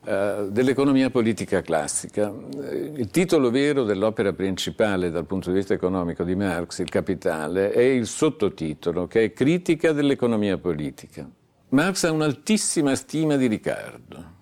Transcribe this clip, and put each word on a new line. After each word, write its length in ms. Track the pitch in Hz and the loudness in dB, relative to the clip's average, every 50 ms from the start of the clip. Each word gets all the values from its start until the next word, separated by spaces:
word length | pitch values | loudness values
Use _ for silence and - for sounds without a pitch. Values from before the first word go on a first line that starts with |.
eh, 440 | - - 104 98 101 104 92 104 104 98 | -4 -2 -2 0 0 0 0 -2 -4 -2
dell'economia 600 | 101 110 127 131 131 135 139 143 139 131 131 131 | 0 2 2 2 2 2 4 4 4 4 4 4
politica 500 | 127 127 113 113 110 - 98 - - 92 | 2 2 2 2 0 -2 -2 -2 0 -2
classica. 720 | 80 - 82 78 73 73 - - - 85 - 104 104 104 98 - - - 139 143 | 0 0 -2 -2 0 -2 -4 -6 -8 -6 -2 -2 -2 -2 -2 -10 -12 -12 -10 -10
Eh, 300 | 139 - 143 - - - 151 | -8 -6 -6 -6 -6 -6 -6
il 120 | 139 120 98 | -6 -6 -2
titolo 400 | - 160 185 170 170 160 131 123 | 0 0 2 4 4 4 4 4
vero 340 | 113 135 139 147 147 139 127 | 2 2 2 2 2 0 2
dell'opera 480 | 101 104 95 101 110 104 - 110 98 | 0 2 2 2 0 0 0 0 0
principale 800 | 85 - 92 95 95 87 - - 82 - 110 107 98 92 90 87 | 0 0 -2 -2 -2 -4 -6 -8 0 0 0 2 2 0 0 0
dal 160 | 80 85 80 | -2 -4 -4
punto 240 | 76 95 92 87 90 | -4 -6 -4 -2 0
di 60 | 90 | 0
vista 180 | 95 98 - 107 | 0 0 0 -2
economico 500 | 87 - 92 95 92 87 85 80 - 87 | 0 0 -2 0 0 -2 -4 -4 -4 -2
di 100 | 87 92 | -2 -2
Marx, 440 | 92 104 95 87 85 87 - - - | -2 -2 -2 -2 -4 -6 -8 -6 -6
Il 100 | 90 76 | -6 -2
Capitale, 840 | - 101 85 - 95 - - 92 82 78 78 76 87 95 98 101 | -2 -4 -2 -2 -6 -2 -2 -2 -2 -2 -4 -4 -2 0 0 2
è 120 | 113 120 | 2 4
il 240 | 120 131 135 127 113 | 4 4 4 2 0
sottotitolo, 1000 | 101 - - 156 160 156 - 104 95 - - 80 78 76 - - 87 82 87 90 | -4 -2 0 0 0 0 0 -2 -2 -2 -4 -6 -8 -8 -4 -4 -4 -2 -2 -4
che 180 | 85 - 117 113 | 0 2 2 2
è 80 | 101 - | 2 0
Critica 580 | - 127 139 170 180 180 - 165 156 - 165 | 0 2 2 2 2 2 0 -2 2 2 0
dell'economia 640 | 156 147 147 143 139 - - 120 117 107 104 101 92 | 2 2 2 2 2 2 2 0 2 2 2 0 0
politica. 720 | 92 - 90 85 76 76 71 65 - - - - - 73 69 - _ _ _ _ _ _ _ | -2 -2 -4 -2 -2 -4 -8 -8 -12 -20 -20 -16 -16 -16 -16 -18 _ _ _ _ _ _ _
Marx 340 | - 135 156 190 185 - - | 2 2 2 2 0 0 0
ha 80 | 170 | 0
un'altissima 840 | 160 156 151 151 131 - _ - 214 208 - - - 180 147 139 135 | 2 2 0 0 0 -2 _ 0 0 2 2 0 0 2 2 2 2
stima 420 | 135 - - - 156 160 156 147 | 0 -2 -6 -4 -2 0 2 2
di 100 | 139 131 | 4 4
Ricardo. 920 | 123 107 95 - - 65 52 50 60 60 60 - - - 65 82 - - - | 2 2 0 -2 -4 -4 -4 -8 -14 -16 -20 -20 -20 -18 -18 -18 -20 -20 -20